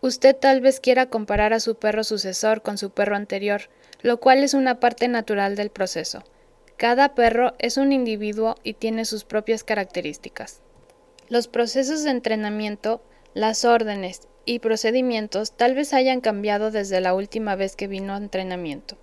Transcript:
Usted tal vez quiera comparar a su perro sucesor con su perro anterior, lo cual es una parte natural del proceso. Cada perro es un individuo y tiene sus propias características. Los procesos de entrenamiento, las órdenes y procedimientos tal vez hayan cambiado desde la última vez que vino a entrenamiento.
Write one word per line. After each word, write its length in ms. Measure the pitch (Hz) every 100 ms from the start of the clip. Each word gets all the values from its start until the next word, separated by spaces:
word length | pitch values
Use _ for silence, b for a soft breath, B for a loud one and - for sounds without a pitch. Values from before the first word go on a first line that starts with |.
Usted 340 | 262 254 269 269
tal 240 | 269 269
vez 180 | 254 262
quiera 280 | - 254 254
comparar 460 | 226 208 208 214
a 40 | 226
su 180 | 220 220
perro 280 | 214 214
sucesor 580 | 214 214 196 185 220 220
con 140 | 214 202
su 140 | 196
perro 260 | - 202 202
anterior, 460 | 208 196 202 202 - B B B
lo 180 | 233 240
cual 240 | 269 262
es 80 | 277
una 260 | 277 262 247
parte 300 | 240 233 247
natural 480 | 240 220 208 196 202
del 140 | 208
proceso. 520 | - 185 165 160 - - b b _ _ _
Cada 380 | 233 247 277
perro 400 | 277 233 226 247 247
es 180 | 240 254
un 160 | 277
individuo 640 | 277 240 214 214 208 220 -
y 120 | -
tiene 320 | 214 220 220 226
sus 180 | 220
propias 400 | - 214 214 220
características. 960 | - 214 190 180 170 147 - - - - _ _ _ _ _ _ _
Los 200 | 240 233
procesos 560 | 240 233 262 269 311
de 60 | 302
entrenamiento, 920 | 254 226 220 214 208 214 208 214 226 _ b b
las 320 | 190 214 214
órdenes 560 | 240 233 220 202 185 185 - _
y 140 | - 240
procedimientos 920 | 226 220 220 247 254 226 214 196 214
tal 220 | - 240
vez 200 | 262 294
hayan 260 | 269 262 254
cambiado 500 | 240 208 208 208 214
desde 300 | 214 196 190
la 140 | 185
última 420 | 185 202 226 214 190
vez 180 | 196
que 140 | - 202
vino 240 | 196 196
a 60 | 196
entrenamiento. 800 | 208 190 185 180 165 143 - -